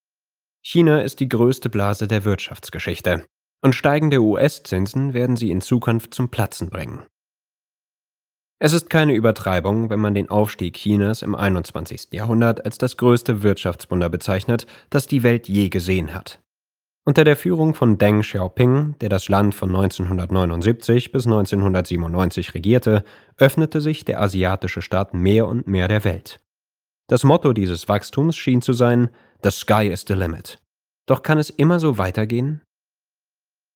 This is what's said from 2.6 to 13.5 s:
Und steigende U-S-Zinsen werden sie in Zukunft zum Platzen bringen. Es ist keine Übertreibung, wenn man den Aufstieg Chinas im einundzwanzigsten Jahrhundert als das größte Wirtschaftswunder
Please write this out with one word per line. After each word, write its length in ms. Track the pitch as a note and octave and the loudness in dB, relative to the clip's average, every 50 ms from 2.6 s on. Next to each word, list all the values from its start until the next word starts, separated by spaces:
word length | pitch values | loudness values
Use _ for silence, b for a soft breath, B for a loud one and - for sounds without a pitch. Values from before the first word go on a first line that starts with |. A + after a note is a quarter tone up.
| - - - - - G2+ F2 - - - F2 E2 - _ _ _ _ _ _ _ - | -18 -14 -12 -10 -8 -8 -8 -4 -2 -2 -2 -2 -4 _ _ _ _ _ _ _ -2
Und 100 | C3+ B2 | 0 0
steigende 480 | - - D3 C#3+ D3+ D#3 D3+ C#3+ C3 | 2 0 0 2 2 2 2 2 4
U-S-Zinsen 920 | A2+ G#2+ G2+ - C3 D3+ - - - - G2 F#2 G2 G2+ - C3+ C3+ C#3 B2+ | 4 2 2 2 2 0 0 -4 -8 -6 -4 -2 -2 -2 -4 -4 -4 -2 -2
werden 200 | A#2+ B2 B2+ B2 | -2 -2 0 -2
sie 140 | A#2 A#2 G#2 | -2 -2 -2
in 120 | E2+ F#2+ | -2 -4
Zukunft 520 | - - B2 A#2+ - - A2+ A2+ - - - | -2 0 -2 0 0 0 -2 -2 -4 -6 -6
zum 160 | - B2+ A#2+ | -6 -6 -4
Platzen 400 | - - G2+ - - - - F2+ | -2 -4 -4 -4 -4 -10 -10 -10
bringen. 340 | - F#2 D#2+ B1 - - - _ _ _ _ _ _ _ _ _ _ _ _ _ _ _ _ _ _ _ _ _ _ _ _ _ _ _ _ _ _ _ | -8 -8 -10 -10 -10 -14 -16 _ _ _ _ _ _ _ _ _ _ _ _ _ _ _ _ _ _ _ _ _ _ _ _ _ _ _ _ _ _ _
Es 120 | - D3+ | 0 2
ist 180 | D#3+ E3+ D#3+ - | 2 2 0 0
keine 260 | - D#3+ D#3 D3 C3+ | 2 2 4 4 2
Übertreibung, 760 | G#2+ A2+ A2+ G#2+ - - G2 F#2 F2+ D#2+ G2 G#2 A2 A#2 A2 | 4 2 2 0 0 -2 -2 -2 0 0 0 0 0 -2 -2
wenn 100 | G#2+ G#2 | -2 -2
man 140 | G#2+ G#2 G2+ | 0 0 0
den 160 | G2+ F#2+ - | -2 -2 0
Aufstieg 480 | G2 G#2 G#2+ G2+ - - F#2+ F2 - - | 0 0 0 0 -2 -6 -8 -8 -8 -6
Chinas 460 | - G#2 G#2 G#2 G2+ G2+ A2 - - | -2 0 2 2 2 0 0 -4 -4
im 120 | G#2 G2+ | -6 -4
einundzwanzigsten 800 | - - G2 F#2+ F2+ F2 - - D2+ - - F2 - - - - | -2 0 0 0 -2 -4 -6 -10 -10 -10 -10 -12 -16 -14 -12 -10
Jahrhundert 480 | F2+ G#2+ A2 A2+ A2+ A#2 A#2 A2+ - - | -8 -4 0 2 2 2 2 0 -2 -6
als 140 | A2 - - | -10 -6 -4
das 180 | - B2+ - | -6 -6 -4
größte 480 | - B2 B2 A#2+ A#2 - - A#2 G2+ G2+ | 2 4 4 4 4 2 -2 -2 0 2
Wirtschaftswunder 680 | G#2 | 0